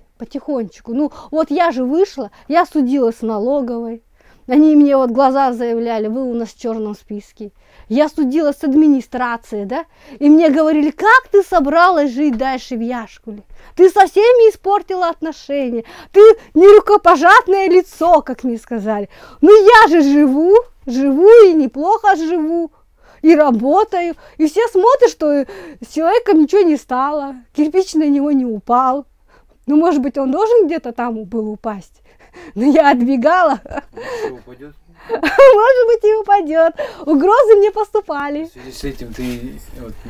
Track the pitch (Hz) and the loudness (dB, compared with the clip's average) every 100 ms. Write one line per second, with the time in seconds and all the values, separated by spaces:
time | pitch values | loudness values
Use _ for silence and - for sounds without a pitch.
0 | _ _ 233 277 - 277 214 - - 233 | _ _ -16 -14 -10 -8 -10 -14 -10 -6
1 | 294 - - 302 320 294 339 240 254 302 | -6 -8 -10 -6 -4 -2 -2 -2 -4 -2
2 | 392 - 208 - - 311 349 311 254 277 | -4 -6 -16 -16 -6 -4 -2 -2 -2 -2
3 | 240 226 220 220 220 285 247 233 233 226 | -2 -4 -8 -6 -4 -4 -6 -10 -12 -14
4 | _ _ _ _ - 254 311 302 285 269 | _ _ _ _ -4 2 4 4 4 2
5 | 262 233 269 262 269 240 240 233 233 226 | 0 0 0 0 -2 -2 -6 -4 -4 -6
6 | 214 226 262 233 220 - 240 226 214 208 | -6 -6 -6 -8 -10 -10 -10 -8 -8 -12
7 | _ 208 - _ 208 - _ _ _ 226 | _ -16 -16 _ -20 -20 _ _ _ -2
8 | 302 - 277 285 302 285 311 269 311 277 | -2 -2 -4 -2 -2 -4 -2 2 2 0
9 | 226 247 247 233 - 208 202 262 330 _ | -4 -8 -8 -8 -10 -12 -8 -10 -10 _
10 | - 269 294 302 330 277 311 311 294 - | -20 -4 2 4 4 2 0 0 -2 -2
11 | 403 508 494 403 381 359 277 311 349 349 | 2 2 2 0 0 -2 0 2 2 2
12 | 285 240 302 226 269 262 - 240 233 247 | -2 -2 -4 -2 -6 -8 -10 -10 -8 -10
13 | 220 - - 208 - - - - 370 415 | -12 -20 -20 -20 -20 -20 -16 2 2 4
14 | 381 - 440 494 453 415 381 403 - 370 | 2 2 2 4 2 2 -4 -4 -4 -6
15 | 349 339 320 302 - 285 262 233 226 - | -6 -6 -10 -12 -10 -6 -6 -8 -10 -18
16 | - 381 427 427 - - 381 415 - 415 | -4 2 4 2 -2 4 6 6 6 2
17 | - 330 330 440 480 392 381 359 359 - | 2 2 4 2 2 -2 2 0 0 -4
18 | 330 330 285 247 262 233 - 233 208 214 | 0 0 0 -8 -8 -8 -10 -10 -6 -6
19 | 202 - - - 311 427 403 466 370 339 | -8 -16 -20 -2 6 6 8 6 6 4
20 | 277 285 294 269 330 415 494 _ - 240 | 2 2 2 0 2 2 0 _ -10 -4
21 | 277 269 381 466 403 320 262 262 320 427 | -2 2 6 8 8 4 -2 -4 -4 -2
22 | 415 381 320 349 311 339 330 - _ _ | 0 0 -2 -4 -4 -6 -8 -12 _ _
23 | _ _ 311 320 302 233 247 339 427 370 | _ _ 2 2 2 0 0 0 0 -4
24 | 349 320 - - 302 359 466 381 415 554 | -6 -8 -16 -4 -4 -2 -2 0 2 2
25 | 466 - 302 285 262 381 349 294 226 - | 0 0 -2 -2 -4 -10 -20 -20 -12 -6
26 | 330 440 440 330 294 392 359 302 - 247 | -2 -2 2 2 2 2 0 -2 -6 -6
27 | 269 302 277 254 240 - 302 330 381 311 | -4 -6 -10 -14 -14 -6 -2 -2 -2 -2
28 | 302 285 285 285 247 214 - 240 262 269 | -2 -2 -2 -2 -4 -8 -4 -2 0 -4
29 | 269 _ _ _ _ _ - 294 339 302 | -8 _ _ _ _ _ -2 0 0 0
30 | 269 285 269 277 440 466 349 320 247 233 | -4 -6 -6 -4 0 0 0 -4 -8 -8
31 | 240 220 202 226 214 214 226 202 - _ | -8 -8 -10 -10 -10 -10 -12 -12 -16 _
32 | _ _ _ - 339 202 254 320 285 269 | _ _ _ -20 -16 -4 0 2 0 0
33 | 240 269 254 359 339 269 - - - - | -2 -2 -2 0 -2 -4 -8 -16 -16 -18
34 | 508 480 427 381 - 247 294 - _ _ | -14 -12 -12 -14 -20 -20 -20 -20 _ _
35 | - 453 294 - 554 453 466 508 466 453 | -10 -6 -2 6 6 8 4 2 2 0
36 | 415 427 415 403 320 320 330 330 554 - | 0 -2 0 -2 0 0 0 -2 -10 -10
37 | 294 302 339 466 480 427 415 415 415 440 | -2 0 2 2 2 2 2 -2 -6 -6
38 | 403 294 285 294 330 - 254 254 285 - | -6 -10 -8 -10 -12 -16 -20 -14 -14 -12
39 | 123 110 123 120 123 - - 127 120 - | -16 -12 -12 -12 -14 -18 -20 -20 -18 -18
40 | - | -18